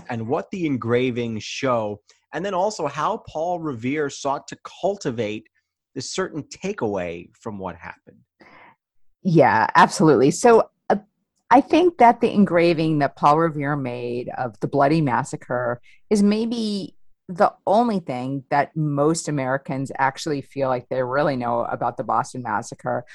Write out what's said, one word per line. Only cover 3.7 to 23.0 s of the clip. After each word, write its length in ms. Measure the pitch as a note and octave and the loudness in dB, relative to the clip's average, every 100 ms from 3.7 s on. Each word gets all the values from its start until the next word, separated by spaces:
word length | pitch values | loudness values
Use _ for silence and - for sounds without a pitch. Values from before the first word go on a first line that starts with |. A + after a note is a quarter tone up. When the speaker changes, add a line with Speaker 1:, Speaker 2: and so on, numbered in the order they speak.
| A#2+ B2 D3+ C#3+ | -6 -4 -4 -4
Speaker 2:
sought 380 | - C#3 C#3+ - | -4 -4 -4 -8
to 100 | - - - | -18 -18 -6
cultivate 680 | F3+ G3+ D#3 A#2 G#2+ G#2+ - _ _ _ _ C3+ | -4 -2 -4 -4 -4 -6 -12 _ _ _ _ -14
this 160 | - | -10
certain 320 | - F#3+ D#3 | -6 -6 -6
takeaway 840 | - - F#3+ G#3 A2+ G2 F2 F2 F2 _ | -12 -12 -10 -4 -4 -4 -6 -8 -14 _
from 220 | A#2 G2+ | -14 -10
what 180 | F#2 E2+ | -12 -12
happened? 440 | F2 - _ - _ _ - - - _ _ _ - _ | -16 -18 _ -20 _ _ -20 -20 -20 _ _ _ -20 _
Speaker 1:
Yeah, 420 | F#3+ D#3+ A2 A2 A2 | 2 4 6 4 2
absolutely. 560 | - A#3+ - D#3+ A#2+ C#3 | 4 4 4 4 6 4
So, 400 | - A#3+ A3+ - _ - | 4 6 6 4 _ -4
uh, 60 | G3+ - _ _ _ - | -4 -4 _ _ _ 2
I 120 | B3+ | 4
think 360 | - D#4+ F4+ - | 4 4 4 6
that 240 | A#3 A#3 | 6 6
the 100 | A3+ | 2
engraving 680 | G3 G3 E3+ E3+ D#3 D#3+ D#3 | 4 4 6 4 4 2 2
that 160 | C#3 - | 0 2
Paul 240 | D#3+ D3+ | 4 4
Revere 360 | E3 D3+ C#3+ D3 | 2 0 -4 -2
made 540 | B2+ B2 A#2+ A#2+ A#2+ - | -4 -6 -6 -6 -6 -6
of 220 | B2 - | -8 -6
the 80 | D#3 | -2
Bloody 340 | C#3 C#3 E3 | 2 4 4
Massacre 800 | C#3+ A#2 C#3 D3+ - B2 B2 A#2+ - - - | 2 0 -2 -8 -6 -4 -2 -4 -10 -16 -2
is 100 | G#3 | 2
maybe 760 | G3+ G#3+ A#3 A#3+ A3 G3+ - - - _ - | 4 2 -2 -4 -4 -4 -8 -14 -20 _ -10
the 220 | F3+ G3+ - - | 0 0 0 0
only 340 | G3+ A#3+ G3 | 2 2 0
thing 440 | E3+ B2 B2+ C#3 - | -4 -6 -6 -6 -2
that 240 | C#3+ C3+ D#3+ | -2 0 -2
most 520 | D3+ C#3+ D3 E3+ - | -2 2 2 0 -2
Americans 640 | D3 B2+ C3+ - C3+ C3+ - | -4 -2 -2 -4 -6 -6 -2
actually 440 | C3+ - E3 C#3+ | -2 -2 -6 -6
feel 260 | - C#3 C3 | -6 -4 -2
like 200 | B2+ B2 | -2 -4
they 120 | C3 | -4
really 340 | B2+ C3+ D3+ C3 | -2 0 0 0
know 260 | A#2+ A#2+ | -2 -2
about 360 | A2+ B2 B2 A#2+ | -4 -4 -4 -4
the 60 | |
Boston 400 | A2+ A2+ C3+ C3 | -4 -2 -2 -6
Massacre, 600 | A#2+ G#2+ A#2 - B2+ B2 | -4 -4 -4 -10 -4 -6